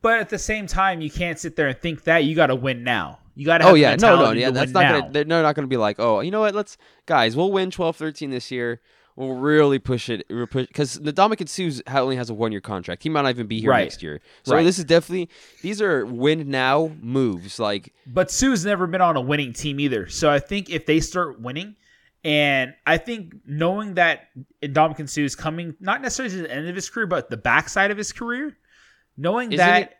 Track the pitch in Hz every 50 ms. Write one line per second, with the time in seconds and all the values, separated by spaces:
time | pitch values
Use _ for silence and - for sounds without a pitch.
0 | - 226 226 226 208 - 214 185 - - 214 214 202 175 - 190 190 190 185 165
1 | 160 147 - - 175 170 160 - - 165 - - 151 139 131 - - 170 156 135
2 | _ 165 165 170 147 143 160 165 160 131 131 127 123 135 127 120 117 127 120 104
3 | 85 69 67 - _ - _ 139 143 156 165 165 160 185 185 151 147 123 - -
4 | 220 226 180 170 147 113 110 113 123 131 131 127 139 131 127 185 175 139 - 147
5 | 131 - 135 147 147 151 165 170 160 151 147 151 143 131 131 120 107 104 104 -
6 | 113 120 110 101 117 175 196 214 214 208 190 208 202 - - _ _ _ _ _
7 | _ - 165 135 117 113 113 139 175 196 196 196 185 185 - - 180 165 165 -
8 | 156 160 147 - 156 139 131 123 - - 127 123 120 120 117 120 _ _ _ _
9 | _ _ _ - 135 131 131 127 135 147 151 151 147 143 139 131 _ - 127 117
10 | - - 117 98 - _ 104 120 120 - - 131 127 - _ - 147 127 - -
11 | 151 151 143 - 196 214 220 - 185 147 - - 185 165 139 123 - - 127 139
12 | 127 135 131 123 123 117 113 104 117 113 107 98 - - 104 92 87 - 87 -
13 | - 156 160 147 139 135 123 123 117 101 110 110 110 135 131 113 98 - - -
14 | 87 78 73 - _ _ _ _ _ - - 156 165 175 185 185 165 127 165 170
15 | 160 - 175 185 175 165 _ - - - _ _ - 180 208 202 214 196 160 135
16 | 107 113 123 117 127 151 156 160 151 139 135 131 131 131 139 151 160 160 156 151
17 | 107 117 127 135 131 117 98 85 87 98 - - 113 104 104 101 98 - _ _
18 | _ 135 120 - 185 - - - 262 269 262 190 160 208 208 175 185 170 175 185
19 | 180 170 160 139 123 131 147 147 143 123 117 - - 151 139 139 147 139 127 107
20 | 92 - - - 165 151 147 139 - - 202 202 185 - 175 151 - - 151 160
21 | 135 - - 180 175 151 123 107 113 123 131 156 185 208 208 _ _ _ _ _
22 | _ _ _ _ - 156 151 147 147 143 139 135 127 127 - _ _ 147 165 160
23 | 165 240 233 220 185 165 - - _ - 143 151 165 175 190 208 214 202 185 180
24 | 175 165 147 135 - _ _ 131 131 _ _ _ - 143 135 156 156 160 147 -
25 | 151 135 - 151 147 139 - - - 160 160 170 170 165 151 _ 190 190 220 269
26 | 269 247 - - 262 220 185 190 165 - 123 139 156 175 180 190 - - - 240
27 | 220 175 175 147 117 - 120 107 - 123 117 151 151 - - 202 196 202 208 202
28 | 208 - - - 240 233 240 254 294 302 - _ _ _ _ _ _ _ _ _
29 | _ _ _ - 139 170 208 240 247 233 147 180 180 175 180 180 185 - _